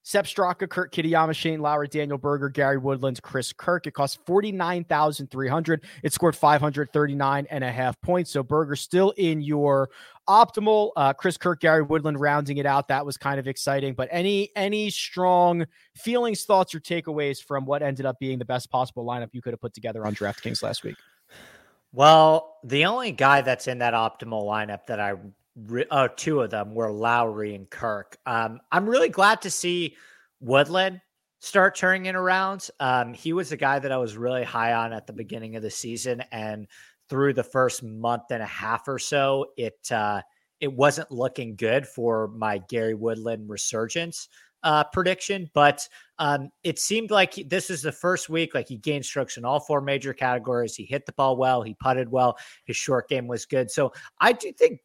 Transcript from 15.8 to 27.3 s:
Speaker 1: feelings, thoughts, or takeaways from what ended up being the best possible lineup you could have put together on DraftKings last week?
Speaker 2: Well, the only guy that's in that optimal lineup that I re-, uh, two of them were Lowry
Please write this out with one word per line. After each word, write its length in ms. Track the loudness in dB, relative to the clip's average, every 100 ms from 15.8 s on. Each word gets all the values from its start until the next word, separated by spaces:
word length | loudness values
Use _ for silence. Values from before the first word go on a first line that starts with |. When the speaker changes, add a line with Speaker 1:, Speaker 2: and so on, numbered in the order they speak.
| _
Speaker 1:
feelings, 520 | -10 -2 0 0 -4 2
thoughts, 280 | 2 2
or 60 | -4
takeaways 640 | -6 -6 -4 -2 -2 -4
from 220 | -6 -6 -2
what 180 | -2
ended 220 | -2 -2 -4
up 120 | -4
being 220 | -6 -6
the 60 | -4
best 260 | -6 -2
possible 340 | -2 -2 -6 -8
lineup 240 | -6 -8
you 80 | -10
could 100 | -10
have 100 | -8
put 120 | -10
together 320 | -8 -8 -6 -6
on 100 | -4
DraftKings 480 | -4 -4 -8 -6
last 220 | -6 -6 -10
week? 100 | -14 _ _ _ -20 -20 -20 _ _ _
Speaker 2:
Well, 680 | 6 10 10 10 6 0 -20
the 220 | -2 2 2
only 260 | 2 -4
guy 300 | 2 6 6
that's 260 | 4 -2 -2
in 120 | 0
that 140 | 0
optimal 520 | 2 0 -4 -8 -6 -2
lineup 400 | -2 -4 -8 -6
that 120 | -4
I 140 | -4 -6 -12 _ _ -20
re-, 300 | -8 -6 -2
uh, 200 | 0 0 -2
two 260 | -2 0
of 80 | 0
them 260 | -4 -4 -4
were 160 | -4
Lowry 640 | -2 2 2 0